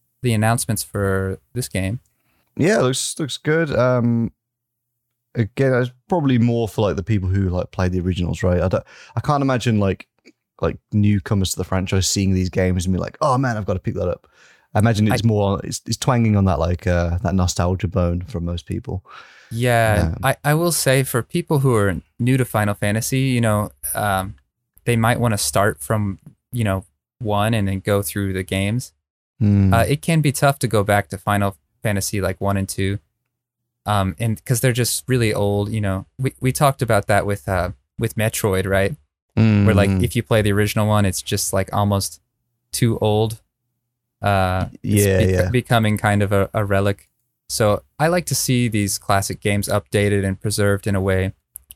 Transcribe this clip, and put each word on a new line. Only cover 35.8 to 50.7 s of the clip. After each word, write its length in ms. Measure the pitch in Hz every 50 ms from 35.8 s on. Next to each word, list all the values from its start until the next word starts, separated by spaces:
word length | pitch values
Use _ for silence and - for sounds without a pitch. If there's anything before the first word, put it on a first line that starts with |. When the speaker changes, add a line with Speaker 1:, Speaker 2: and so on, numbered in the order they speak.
Speaker 1:
know. 240 | 104 98 95 95 - _ _ -
We, 160 | 131 - - -
we 140 | - 127
talked 300 | 123 - 151 139 131 -
about 240 | 131 113 110 101 -
that 180 | - 104 98 82
with, 220 | 101 101 - - 104
uh, 220 | 95 90 87 92 - - _ _ _ -
with 160 | 120 110 -
Metroid, 500 | 110 107 110 - - - 104 92 95 95
right? 280 | 98 98 95 98 101 143 - _ _ _ _ _ _ -
Where, 400 | 110 110 110 107 104 98 107 107
like, 140 | 101 101 98
Speaker 2:
Mm. 140 | 95 95 90
Speaker 1:
if 100 | 87 -
you 80 | 117
play 200 | - - 117 110
the 100 | 104 104
original 340 | 98 104 107 104 - 110 104
one, 200 | 107 107 104 101
it's 160 | 95 92 -
just, 320 | - - 104 98 - - -
like, 180 | 98 95 -
almost 480 | - 101 104 101 101 98 - - - - _ _ _ _ _ _ _ _ _ _
too 260 | - - 127 113 113 -
old. 420 | 107 107 104 107 113 110 113 - _ _ _ _ _ _ _ _ _ _ _ _ _ _ _ -
Uh, 460 | - 104 101 95 92 92 92 92 90 - - -
it's 240 | - 104 104 101 101
Speaker 2:
Yeah, 120 | 98 95 92
Speaker 1:
bec-, 120 | 92 92
Speaker 2:
yeah. 200 | 92 90 90 92
Speaker 1:
becoming 460 | 123 123 - - 123 117 110 107 107
kind 260 | 101 - 107 101 104
of 80 | 104 95
a, 200 | 107 98 95 -
a 100 | - 107
relic. 460 | 104 98 98 98 98 101 98 - _ _ _ _ _ _ _ _ _ -
So 340 | - - 113 104 104 - - _ _ -
I 100 | 151 165
like 180 | 175 180 165
to 80 | - 131
see 340 | - - - 127 120 123 117
these 300 | 107 104 101 98 - -
classic 420 | - - 101 98 98 - - -
games 260 | - 104 101 101 98
updated 600 | - 101 104 - - - 104 104 101 104 101 98
and 120 | 95 95 -
preserved 480 | - 107 101 107 104 101